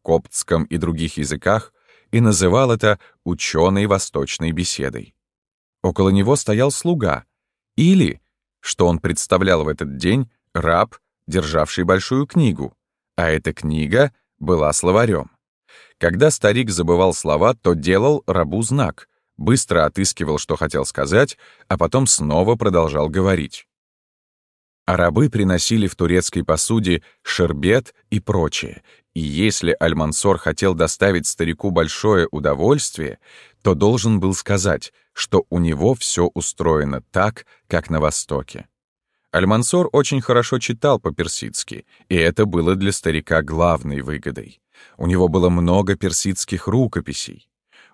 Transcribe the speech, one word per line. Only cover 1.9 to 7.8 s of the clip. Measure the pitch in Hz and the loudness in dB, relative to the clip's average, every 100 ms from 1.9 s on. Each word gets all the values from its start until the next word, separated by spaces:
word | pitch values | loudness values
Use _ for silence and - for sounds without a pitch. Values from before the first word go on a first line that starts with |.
| _ _ | _ _
и | 113 | 2
называл | 113 87 92 117 127 | 4 4 4 4 2
это | 117 107 101 _ _ | 2 2 0 _ _
«учёной | 87 87 - 80 90 98 104 | -8 -6 -2 2 2 2 2
восточной | 95 - 71 69 - 82 | 0 -2 -6 -6 -4 -4
беседой». | 82 90 - 67 57 58 _ _ _ _ _ _ _ | -4 -4 -4 -6 -8 -14 _ _ _ _ _ _ _
Около | 92 95 95 | -2 2 4
него | 98 104 | 4 2
стоял | 143 - 107 139 | 0 0 0 0
слуга | - 170 160 95 62 - _ _ _ _ | 0 -2 0 -2 -2 -8 _ _ _ _
или, | - | 2